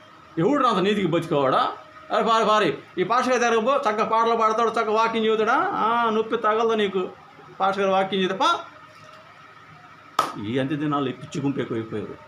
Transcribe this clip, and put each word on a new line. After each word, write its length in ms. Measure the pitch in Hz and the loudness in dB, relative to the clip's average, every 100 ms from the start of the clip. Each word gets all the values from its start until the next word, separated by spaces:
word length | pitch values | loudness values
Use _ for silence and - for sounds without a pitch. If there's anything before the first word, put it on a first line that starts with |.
| - - - - | -20 -20 -10 -2
ఎవడు 280 | 185 285 254 | 0 2 2
అంత 120 | 190 | 2
నీతికి 280 | 190 208 180 | 2 0 0
బతికేవాడా? 680 | 165 160 147 135 190 269 - - - - | 0 0 2 2 2 0 -4 -16 -20 -4
అరే 100 | 214 | -2
పారి, 240 | 214 226 208 | 2 2 4
పారి, 320 | 214 175 - - - | 4 2 -2 -8 -4
ఈ 60 | |
పాస్టర్ 300 | 185 240 247 | 0 0 2
గారి 100 | 247 | 2
దగ్గర 200 | 233 226 | 2 2
పో, 260 | 220 277 214 | 2 0 0
చక్కగా 140 | 214 | -2
పాటలు 320 | 214 220 226 226 | 0 2 2 2
పాడతాడు, 340 | 220 220 226 | 2 2 0
చక్కగా 220 | 233 220 | 0 0
వాక్యం 320 | 214 226 226 | 0 0 0
చెబుతాడా? 300 | 220 220 214 | 0 2 2
ఆ, 560 | 277 370 190 214 233 233 | 2 0 0 0 2 0
నొప్పి 260 | 214 220 226 | 0 -2 -2
తగలదు 380 | 214 214 226 | 0 0 0
నీకు 340 | 220 202 185 185 - - - - - | 0 0 -2 -6 -10 -20 -20 -20 -4
పాస్టర్ 220 | 190 196 | -2 0
గారు 100 | 196 | 0
వాక్యం 280 | 190 190 196 | 0 0 -2
చెబితే, 180 | 185 190 | -2 0
పా. 220 | 311 349 - - - - - - - - - - - - - - - - - - 104 | 0 0 -4 -20 -20 -20 -20 -20 -20 -20 -20 -20 -20 -20 -20 -20 -8 -6 -6 -6 -4
ఈ 120 | 131 | -4
అంత్య 180 | 135 147 | -2 -4
దినాల్లో 340 | 151 147 131 | -2 -2 -2
ఈ 20 | |
పిచ్చి 280 | 120 - 165 | -6 -10 -6
గుంపు 200 | 139 135 | -4 -4
ఎక్కువైపోయారు. 540 | 120 117 110 110 92 82 | -4 -6 -6 -8 -10 -14